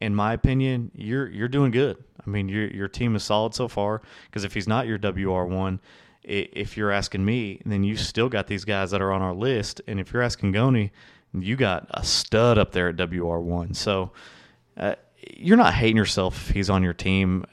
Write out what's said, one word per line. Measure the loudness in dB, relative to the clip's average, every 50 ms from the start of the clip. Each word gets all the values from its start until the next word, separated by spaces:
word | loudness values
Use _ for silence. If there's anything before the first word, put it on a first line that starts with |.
in | -4 -2 0
my | 0 0 0
opinion, | 0 2 2 2 2 2 0 0 -2 -4 -6 -8 -10
you're, | -12 -8 -4 -4 -4 -4 -6
you're | -6 -6 -4 -2
doing | 2 2 2 2
good. | 2 2 0 0 -2 -6 -14 _ _ -14 -8
I | -4
mean, | -4 -2 -2 -2
your, | -2 -2 -4 -4
your | -6 -8 -8 -8
team | -6 -2 -2 0 0
is | -2 0
solid | 0 0 0 0 0 -2
so | -4 -4
far, | -4 -2 -2 -2 -2 -2 -4 -8 -14 -20 -20 -18 -12
'cause | -8 -8 -6
if | -6 -6
he's | -4 -2 0
not | 0 0 0
your | -2 -2 -2
W | -2 -2 -2 -2 -2 0
R | 0 0 0
one, | 0 -2 -2 0 -2 -2 -4 -8 -12 -20 -20 -20 _ _ _ -10
i-, | -6 -4 -4 -4 -4
if | -6 -8 -8 -8 -6
you're | -2 0 0
asking | 0 0 0 -2 -2 0 0
me, | 0 0 0 -2 -4 -8 -8 -6
then | -2 0 0
you | 0 0 0
still | -2 -4 -2 0 0 0 0
got | 0 -2 -4
these | -4 -6 -6 -4
guys | -2 -2 -2 -2 -2
that | -2 0
are | 0 0
on | 0 0
our | 0 -2 -2
list. | -2 -2 0 0 0 -2 -4 -8 -10 -10 -6
And | -6 -6
if | -6 -4
you're | -2 -2
asking | 0 -2 -2 -2 0 0
Goni, | 2 2 4 4 4 2 2 -2 -4 -10 -20 -20 -20 _ _ _
you | -8 -6 -4 -2 -2
got | 0 0 0 0 -2 -4 -8
a | -8 -6 -2
stud | -2 -2 -2 0 0 2 4 6 6 6 6
up | 4 2
there | 2 0 0 0
at | 0
W | -2 -2 -2 -2 -2 -2 -2
R | -2 -2
one. | -2 -2 -2 -2 -2 -4 -6
So, | -4 -2 0 0 0 -2 -4 -8 -16 -20 -20 -20 -20 -20 -20 _ _ _ _ _
uh, | -6 -4 -4 -4 -6 _ _ _ _ -20 -20 -14
you're | -2 4 6 8
not | 8 8 6 4
hating | 4 4 6 6 4
yourself | 4 2 2 0 0 0 -2 -4 -4 -2
if | 0
he's | 0 2 2
on | 2 4
your | 2 2 0
team | -2 0 2 2 4 4 2 2 0 -2 -6